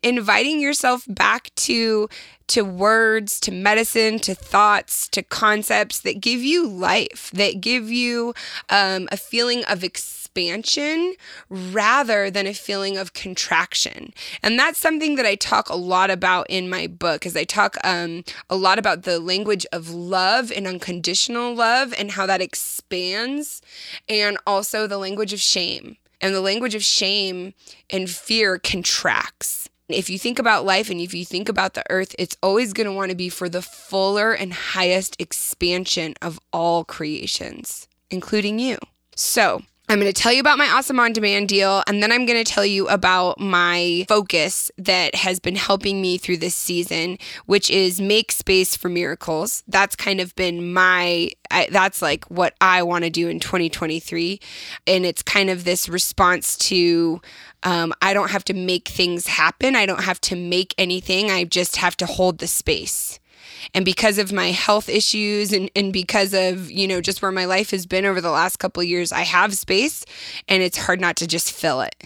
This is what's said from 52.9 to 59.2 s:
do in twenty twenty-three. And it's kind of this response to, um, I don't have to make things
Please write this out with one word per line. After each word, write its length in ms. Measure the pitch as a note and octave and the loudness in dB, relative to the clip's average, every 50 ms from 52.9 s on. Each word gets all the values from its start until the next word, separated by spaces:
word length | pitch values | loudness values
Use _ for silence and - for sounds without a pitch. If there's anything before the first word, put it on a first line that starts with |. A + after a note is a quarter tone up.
| F3 F3 E3+ E3+ | 0 0 0 0
do 200 | E3 E3+ E3+ E3+ | 0 0 -2 -2
in 100 | E3 E3+ | -2 -4
twenty 280 | - - - F#3 E3+ E3 | -4 -2 0 0 0 0
twenty-three. 720 | E3 - F3 D#3+ D#3 E3 - - F3 E3+ E3+ F3 G3 G3+ - - - - - - - - _ | -2 -4 -4 -4 -4 -6 -6 -6 -4 -4 -2 -2 -4 -6 -10 -18 -16 -16 -14 -14 -16 -6 _
And 220 | - F#3 F#3 F3+ F3 | 2 2 4 4 0
it's 160 | E3 - - | -2 -2 -4
kind 260 | - - G#3 G3 F#3+ | 0 2 2 2 2
of 140 | F#3 F3+ F3 | 0 0 0
this 260 | F3+ F3+ F3+ - - | -2 0 0 -2 -4
response 640 | E3+ F3+ - - - - G3 F3+ F3+ - - - - - - - | -2 -2 -2 -2 2 4 4 4 4 2 0 -4 -2 -2 -2 2
to, 500 | F#3+ F3+ F3 E3+ E3+ E3+ E3+ E3 D#3+ E3 - - - - - - - _ - | 2 4 4 4 4 4 2 2 0 -2 -8 -18 -20 -20 -20 -20 -18 _ -2
um, 280 | F#3 F3+ E3+ E3 E3 - _ | 0 0 0 0 -2 0 _
I 140 | - G3 G3 | 2 4 4
don't 160 | G3+ G3 G3 | 2 2 2
have 160 | G3 G3 - | -2 -2 -2
to 80 | - F#3+ | -2 -4
make 360 | F#3+ F3+ F#3 F#3 F3 _ - | -2 -2 -2 -2 -2 _ -6
things 360 | - - F3+ F3 F3 F3 | -2 0 0 0 0 -2